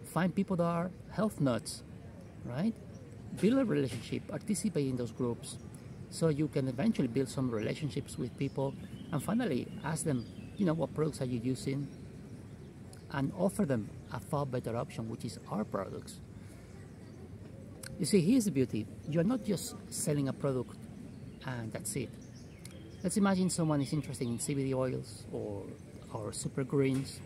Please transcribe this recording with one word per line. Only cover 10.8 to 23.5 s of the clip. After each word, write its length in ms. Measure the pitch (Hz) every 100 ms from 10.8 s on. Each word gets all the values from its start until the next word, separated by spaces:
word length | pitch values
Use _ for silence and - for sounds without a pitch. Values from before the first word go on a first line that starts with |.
| 143
products 300 | - 156 -
are 20 |
you 160 | 127 123
using?" 460 | 123 131 139 135 139 - - - - - - - - - - - -
and 200 | 143 135 -
offer 260 | 190 -
them 240 | 175 123 101 - -
a 80 | 127
far 240 | - 147
better 320 | 143 123 120 113
option, 320 | 147 - 113
which 160 | 120
is 140 | 123 - -
our 140 | 175
products. 560 | 214 101 95 - - - - - - - - - - - - - - - - - - - - -
You 60 |
see, 160 | 180 202
here's 240 | 165 262
the 60 | 208
beauty. 360 | 135 123 - 104 - -
You're 160 | 156
not 180 | 175 254
just 320 | - 180 - - -
selling 400 | - - 147 135
a 60 |
product 420 | 131 143 127 117 - - - - - - - -
and 260 | 123 113
that's 240 | 113 - 143
it. 140 | 113 - - - - - - - - -
Let's 140 | 185 214
imagine 320 | 196 185
someone 320 | 185